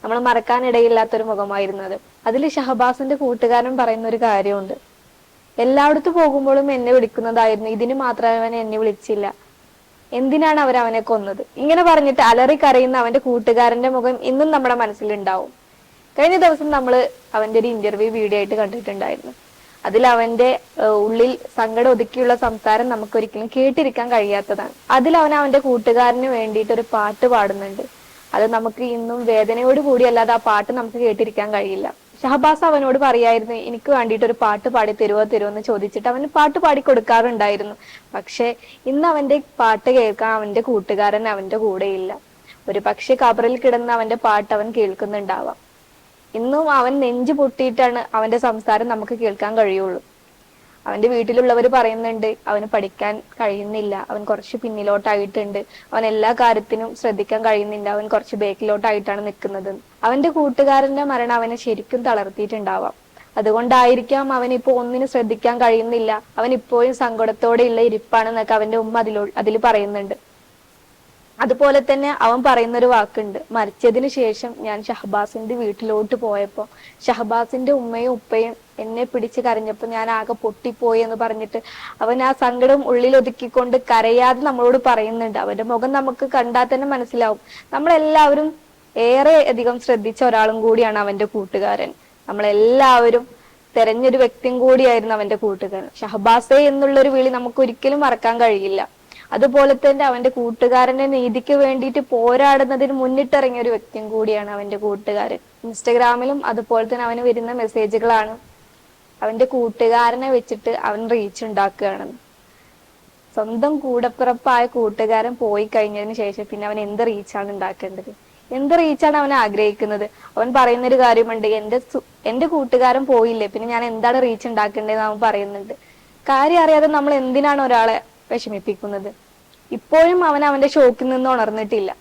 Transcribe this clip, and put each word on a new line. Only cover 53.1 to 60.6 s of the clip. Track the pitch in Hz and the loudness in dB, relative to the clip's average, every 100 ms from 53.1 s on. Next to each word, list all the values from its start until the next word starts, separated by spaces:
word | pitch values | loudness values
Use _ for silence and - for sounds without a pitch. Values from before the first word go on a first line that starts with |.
| 214 | -6
കഴിയുന്നില്ല, | - - 220 202 208 214 208 196 - | -12 -6 -4 -4 -6 -6 -6 -6 -8
അവൻ | 214 | -10
കുറച്ച് | 208 208 - 240 | -6 -6 -6 -10
പിന്നിലോട്ടായിട്ടുണ്ട്, | 233 214 202 202 208 208 202 214 202 202 - - - | -8 -6 -2 -2 0 -2 -2 -6 -6 -8 -10 -20 -6
അവൻ | 220 226 | -4 -2
എല്ലാ | 220 214 | 0 0
കാര്യത്തിനും | 240 240 220 214 220 226 - | 2 2 2 -2 -6 -6 -6
ശ്രദ്ധിക്കാൻ | 240 208 202 220 226 | -4 -4 -4 -2 0
കഴിയുന്നില്ല, | 214 208 214 202 | 0 -2 -6 -4
അവൻ | 208 214 | -4 -2
കുറച്ച് | 214 - 214 | -4 -4 -4
ബാക്കിലോട്ടായിട്ടാണ് | 202 196 214 208 226 208 202 202 208 | -4 -4 -2 -2 0 -2 -4 -6 -8
നിൽക്കുന്നത്." | 202 196 196 190 190 _ _ | -10 -10 -8 -10 -12 _ _
അവന്റെ | 220 262 330 | -2 0 0
കൂട്ടുകാരന്റെ | 320 294 254 | 0 -2 2